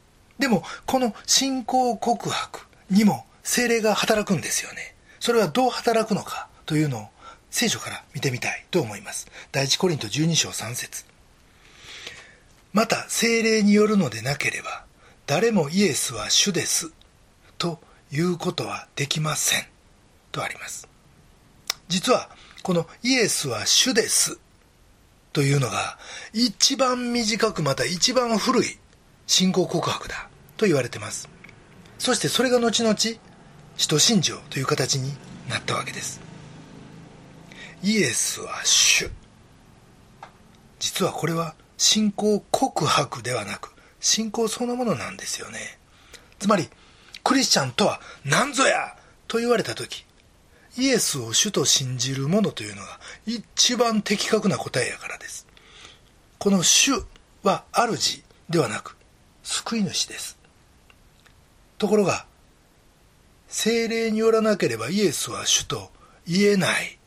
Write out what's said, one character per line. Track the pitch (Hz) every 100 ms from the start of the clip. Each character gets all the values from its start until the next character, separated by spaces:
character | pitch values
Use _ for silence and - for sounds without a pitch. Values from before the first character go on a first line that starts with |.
| _ _ _ -
で | 277
も、 | 190 - - -
こ | 262
の | 247 - -
信 | - 269 262
仰 | 220 254 247 208
告 | - 233 -
白 | - - - - - -
に | 196
も | 214 139 - _
聖 | - - 240
霊 | 233
が | 214 202
働 | - 214 196
く | 175
ん |
で | -
す | -
よ | -
ね。 | - - - - -
そ | -
れ | 233
は | 180
ど | 247 254
う |
働 | - - 226 214
く | 170
の |
か | - - - - -
と | 151
い |
う | 151
の | 117
を | 104 - - - _
聖 | - 226
書 | -
か | -
ら | - -
見 | 135
て | 139
み | 120
た | -
い | - -
と | 180
思 | 117 104
い |
ま | -
す。 | - - - -
第 | 135 135
一 | -
コ | 185
リ | 147
ン |
ト | 107
十 | 120 160
二 | 160
章 | -
三 | - 110 120
節。 | - - - _ _ _ _ _ - - - - - - - - _ _ _
「ま | 202 220
た | 156 -
聖 | - 226 226
霊 | 220 220
に | 202
よ | 208 208
る | 208
の | 147
で | 107
な | 117 143
け | -
れ | -
ば、 | - - - _ - - -
誰 | 147 226
も | 208 143
イ | 180
エ | 202
ス | 127 -
は | 113 104
主 | - 202
で | 170 113
す | - - - - _ _ _ - _
と | 175 156 - - _
い | 143
う | 180 165
こ | 180
と | - 98
は | - - -
で | 139
き | 156
ま | 156 147
せ | - -
ん」 | - _ _ _ _ _ _
と | -
あ | -
り | -
ま | -
す。 | - - _ _ - _ _ _ _ - - -
実 | 180 254
は、 | 214 - - - -
こ | -
の | 170 160 -
イ | 247 262
エ | 202
ス | - 139
は | 110 123
主 | - 254
で | - -
す | - - - _ _ _ _ _ _ _ _ _
と | 151
い | 139
う | 143
の | 123
が、 | 98 - - - - -
一 | 220 240 - - 269
番 | 254 254 240
短 | 240 214 220 220
く、 | -
ま | 143
た | 135 127
一 | 175 240
番 | 254 240 220
古 | 208 240
い | - - - _ _ _ -
信 | - 185
仰 | 185 170
告 | 170 120
白 | - -
だ | - - - - -
と | 208
言 | 143
わ |
れ | 120
て | 110
ま | 104
す。 | - - - - - - - - -
そ | -
し | 240
て | 151
そ | -
れ | 254
が | 247
後 | 233 208
々、 | 226 208 220 226 - - - - - -
使 | -
徒 | 151
信 | - 214
条 | - 101 -
と | 143
い |
う | 127
形 | 147 - 139
に | 131 139 - - -
な | 113
っ |
た | - -
わ | -
け |
で | -
す。 | - - - - - - - - - - - - - - - - - -
イ | 190 220
エ | 143
ス | 104 - -
は | - - -
主。 | - - - - - - - - - - - - - - - - - - - - -
実 | - - 170
は |
こ | - 156
れ |
は | 165 160 - _ -
信 | - 214 214
仰 | - 208 208 -
告 | - 262 - 151
白 | - 139 131
で | 117
は | 123 101
な | 98
く、 | - - - _
信 | - - 220
仰 | 220 226
そ | - 240
の | 240
も | 240
の | 139
な | 95
ん | 95
で | -
す | -
よ | -
ね。 | - - - _ _ - - - -
つ | 196
ま | 202
り、 | 139 - - - - -
ク | - 269
リ |
ス | 233
チ | 185
ャ | 135
ン |
と | - 190
は | - - - 139
何 | 156 269
ぞ | 262 240
や | - 139 - - - -
と | 233
言 | 240
わ | 226
れ |
た | - -
と | 117
き、 | - - _ _ _ _ _ _ -
イ | 269
エ | 240
ス | - 143
を | 113
主 | 110 214
と | 190 135
信 | - 131 127
じ | 127 135
る | 139
者 | 202 180
と | -
い | 104
う | 101
の |
が | - - - - -
一 | 233 - - - 240
番 | 233 220
的 | - 208 -
確 | 220 202
な | 131
答 | - - 120
え |
や | -
か | -
ら | -
で | -
す。 | - - - - - - - _ _ _ _
こ | 202
の | 196
主 | 156 - - 269 - - _ _
は | 196 170 -
主 | - 233 156 - - _ _ -
で | 165
は | 123
な | 107
く、 | - - _ _ _ _
救 | - - - 233
い |
主 | 185 - -
で | -
す。 | - - _ _ _ _ _ - _ _ _ _ _ _ _ _
と | 208
こ | 214
ろ | 180
が、 | 110 - _ _ _ _ _ _ _ _ _ _ _ _
聖 | - 214 233 226
霊 | 226 226
に | 214
よ | 226
ら | 220
な | 220 202
け | 160
れ | 113
ば | 113
イ | 196
エ | 196
ス | - -
は | 110 -
主 | - -
と | 110 98 - - - -
言 | 180 202
え | 202
な | 165 -
い | - -